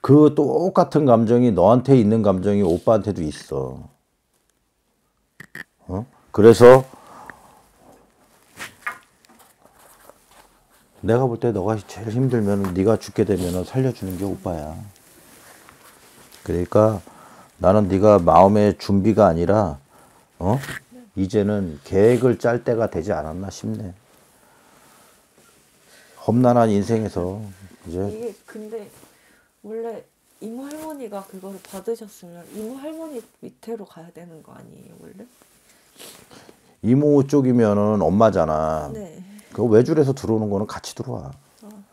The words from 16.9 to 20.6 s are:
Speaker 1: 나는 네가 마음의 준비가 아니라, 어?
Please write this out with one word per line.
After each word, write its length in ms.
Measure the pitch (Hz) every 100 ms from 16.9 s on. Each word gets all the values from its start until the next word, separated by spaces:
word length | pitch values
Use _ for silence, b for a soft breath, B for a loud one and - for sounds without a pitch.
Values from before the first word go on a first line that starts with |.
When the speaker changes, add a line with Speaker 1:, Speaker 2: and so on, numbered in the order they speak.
| 104 - B B B B _
Speaker 1:
나는 300 | 87 104 101
네가 320 | 95 107 101
마음의 600 | 87 82 95 104 104 92
준비가 480 | - 98 101 107 101
아니라, 520 | 82 87 104 98 71 _ b b b b _
어? 200 | 87 127